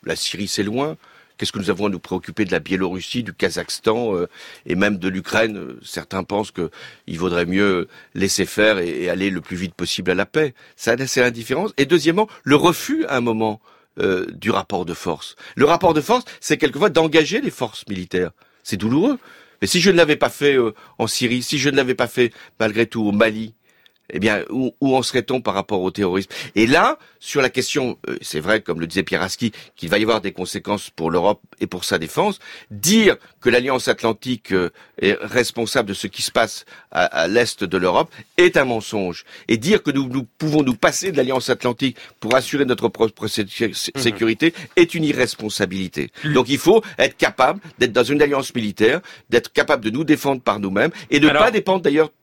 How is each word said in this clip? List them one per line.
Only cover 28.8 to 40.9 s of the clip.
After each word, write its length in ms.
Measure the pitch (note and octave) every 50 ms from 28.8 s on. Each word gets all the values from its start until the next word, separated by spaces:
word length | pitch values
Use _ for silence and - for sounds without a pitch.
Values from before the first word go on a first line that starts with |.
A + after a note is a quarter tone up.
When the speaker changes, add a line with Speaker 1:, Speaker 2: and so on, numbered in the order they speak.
Speaker 1:
le 80 | E2 E2
disait 160 | E2 G2 F2+
Pierre 180 | - F#2 D#2+ F2
Aski, 300 | F#2 - - A#2+ A2+ - - - - _
qu'il 120 | _ - E2
va 100 | F#2+ G#2
y 40 | G#2+
avoir 180 | G#2+ A2+ A2
des 120 | F#2+ G2 F2+
conséquences 580 | - F#2 - - G2+ E2+ - G#2 G2+ - -
pour 220 | _ - E2 E2 E2
l'Europe 280 | F2+ E2+ G2+ G#2+ - _ _ - _
et 80 | - F2+
pour 160 | - F#2 -
sa 120 | - G2+
défense, 440 | F2 E2 D#2 - - F3 G#3+ F#3+ - - - - - - _ G#2
dire 460 | G#2 G2 D#3 G#3 A3+ A3 F#3 C#3 - _ - _ _
que 100 | - B2
l'Alliance 360 | A#2 B2 B2 C3+ C#3 B2+ -
Atlantique, 640 | - - - - A2+ A2 - - C3 B2+ A2 _ - F#2+
euh, 180 | F#2 F2+ E2 _ - - _ _ -
est 160 | - F#2+ G2+ -
responsable 680 | - G#2+ G#2 B2 A#2+ - - A#2 A#2 G#2 - C#3 A2+ G2+
de 40 | G2+
ce 140 | - - G2
qui 140 | - - -
se 100 | - -
passe 320 | B2+ A#2 G#2+ - - - _ - - - _
à, 140 | - - F2+
à 240 | - - C#2+ E2 F2
l'est 340 | G2+ A#2+ A#2+ A2+ - - G#2
de 160 | F2+ F2 F#2+
l'Europe 340 | F2 F2+ F2 A#2 E3 E3 - - G#2+ _ _
est 200 | - F3+ F3+ F3
un 80 | E3 C#3
mensonge. 600 | B2+ A#2+ A2+ G2+ - - G#2+ F#2+ F2+ E2+ - - _ - - -
Et 120 | - A#2 A2+
dire 220 | G#2+ E3 G#3+ G#3
que 120 | - D3+ C3+
nous, 160 | C#3 C3+ B2+
nous 160 | B2 C3+ B2
pouvons 400 | - _ _ D#3+ D#3 D3 D3+ D3
nous 100 | B2+ B2
passer 380 | G#2+ - E3+